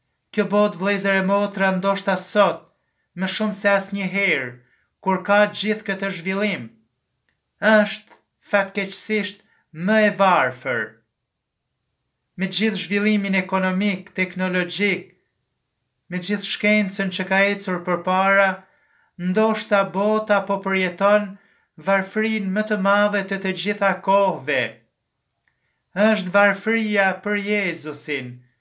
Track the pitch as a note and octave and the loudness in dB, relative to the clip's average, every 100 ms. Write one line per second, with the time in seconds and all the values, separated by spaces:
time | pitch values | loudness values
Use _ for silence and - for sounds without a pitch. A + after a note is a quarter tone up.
0 | _ _ _ - F#3+ G#3 G#3 E3 F#3+ G3+ | _ _ _ -4 0 2 2 0 -2 -2
1 | G3 F#3+ F#3 G3+ G3+ G3+ F#3+ F#3 G3 G3 | 0 0 2 2 0 0 0 2 0 0
2 | G3+ F#3 - G#3 F#3+ - - _ _ _ | 0 -2 0 2 2 2 -10 _ _ _
3 | _ E3+ F#3 - G#3+ F#3 G3+ G3 G3 G3+ | _ -6 -6 -2 -4 0 2 2 0 -6
4 | F#3 F#3+ G3 D3 B2 B2 _ _ _ _ | -4 -2 0 0 -4 -12 _ _ _ _
5 | F#3+ F#3 F3+ G3+ G#3 - G3+ G#3+ - F#3+ | -2 -2 2 4 4 0 -4 -4 -4 -6
6 | G3 E3 E3+ G3 G#3 D#3+ A2+ - _ _ | -6 -6 -6 -2 -2 -4 -10 -16 _ _
7 | _ _ _ _ _ _ G#3 G#3+ G#3 - | _ _ _ _ _ _ 4 4 4 -4
8 | - - _ _ _ G3+ G3 G3+ F#3+ - | -16 -20 _ _ _ 0 0 -4 -8 -10
9 | - G#3+ G3+ - _ _ _ D#3 F3+ A3 | -4 -2 -2 -10 _ _ _ -6 0 4
10 | G#3 F#3+ G3 E3+ C3 B2 C3+ A#2+ G#2+ - | 4 4 4 6 2 -2 -4 -4 -4 -10
11 | _ _ _ _ _ _ _ _ _ _ | _ _ _ _ _ _ _ _ _ _
12 | _ _ _ - F#3 - A3 F#3+ - G3+ | _ _ _ -6 -4 0 -2 -2 -4 -2
13 | G#3 G#3 G3 F#3+ F#3 F#3+ F#3 F#3 G#3 F#3 | 2 0 0 -2 0 -2 0 0 0 -2
14 | - - F3+ F3+ F#3 F3+ F3 F3 G3+ E3+ | -8 -6 -6 -2 -2 -2 -2 -2 -2 -2
15 | - _ _ _ _ _ _ _ _ _ | -6 _ _ _ _ _ _ _ _ _
16 | _ F3+ F3+ G#3 - - G#3 G#3+ G3 G3 | _ -8 -4 -6 -6 -2 2 2 0 -2
17 | G3 F3+ F#3 F#3+ G3+ G3 F#3+ F3+ F3 F3 | -4 -4 -2 2 2 0 -4 -4 -2 -2
18 | F3+ F#3 G3 G3 G3 F#3 - _ _ _ | 0 2 4 4 4 0 -12 _ _ _
19 | _ - F3+ F#3 A3 A3 - G3+ G3 F#3+ | _ -8 -2 2 2 0 0 2 2 0
20 | G#3 G#3+ G#3+ G3+ G3 G3 F#3+ F#3+ F#3 F3 | 0 0 2 0 2 -4 -2 0 -2 0
21 | G3+ G#3 G3+ G3 _ _ _ - D#3+ G3 | 4 4 2 -10 _ _ _ -8 0 0
22 | F#3+ G#3+ A3 A3 G3 G3 G#3+ G#3 G3 G3+ | 0 -4 -2 -2 -2 -4 -2 0 2 4
23 | G#3 G3 F#3+ F#3+ G3 F#3 G3 G3+ G3 F#3 | 2 0 -4 -4 -4 -4 -4 0 0 0
24 | - G3 G3 D3+ C3 C3+ A2+ - _ _ | 2 2 2 0 -2 -2 -2 -8 _ _
25 | _ _ _ _ _ _ _ _ _ F3+ | _ _ _ _ _ _ _ _ _ 0
26 | G#3+ G#3 F3+ G3+ G3+ G3 A3 A3+ G#3+ G#3 | 2 2 2 4 4 2 -2 -2 0 2
27 | F#3+ F#3 G3+ G#3 G3+ G#3 F#3+ D3+ D3+ C#3+ | 0 0 -4 -4 -2 -2 -2 -6 -10 -10
28 | - C#3+ B2 B2 _ _ | -8 -8 -8 -14 _ _